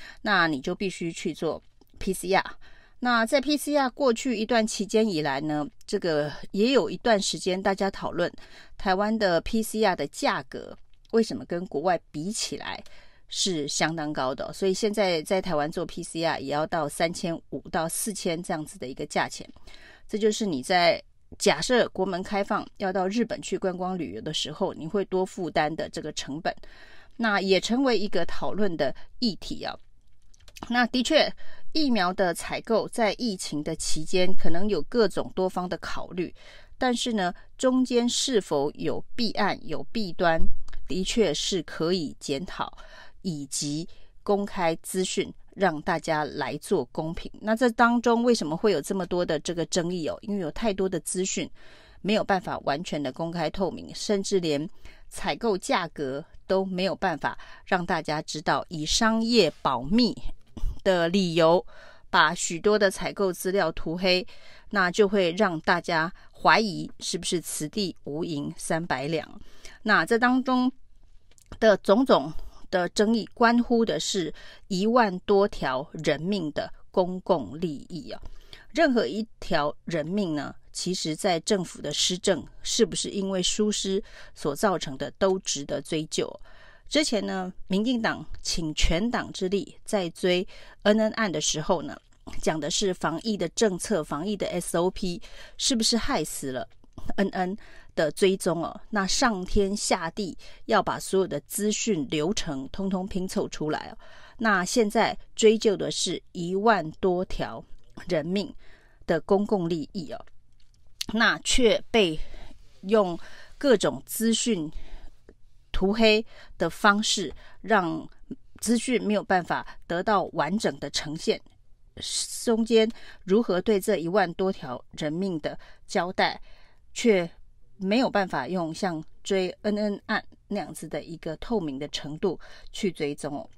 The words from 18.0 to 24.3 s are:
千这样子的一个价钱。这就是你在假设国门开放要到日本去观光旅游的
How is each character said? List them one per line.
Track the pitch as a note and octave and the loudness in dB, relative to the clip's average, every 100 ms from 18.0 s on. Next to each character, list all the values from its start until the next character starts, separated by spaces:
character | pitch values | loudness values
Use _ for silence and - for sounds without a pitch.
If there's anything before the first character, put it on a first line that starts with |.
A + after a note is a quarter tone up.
| A3+ | -6
千 | F#3+ F#3 E3 | -4 -4 -4
这 | F3+ | -4
样 | D#3+ | -6
子 | D3+ - | -6 -12
的 | B2+ | -12
一 | |
个 | C3+ D3 | -10 -4
价 | F#3+ A#2+ | -2 -2
钱。 | - - - - - - - - | -6 -16 -18 -18 -20 -20 -20 -8
这 | G#3+ | 0
就 | G#3+ | 0
是 | G#3+ | 2
你 | G#3 C3+ | -2 -2
在 | C3 F3+ E3+ - - _ - - | 2 4 4 2 -2 _ -18 0
假 | G3+ D#3 | 2 2
设 | - B3 E3+ | 2 2 2
国 | - | 0
门 | F#3+ F3+ | -4 -4
开 | - G3+ | -4 -2
放 | G3+ G3+ - - | 0 -2 -4 -6
要 | G3 | -4
到 | F#3+ F#3 | -2 0
日 | A3+ | 0
本 | A3+ - | -2 -4
去 | - F#3+ | -6 -2
观 | F#3 F3+ | -2 -2
光 | F#3 F#3 | -4 -4
旅 | A#2+ | -6
游 | G#2 | -8
的 | D#3 | -6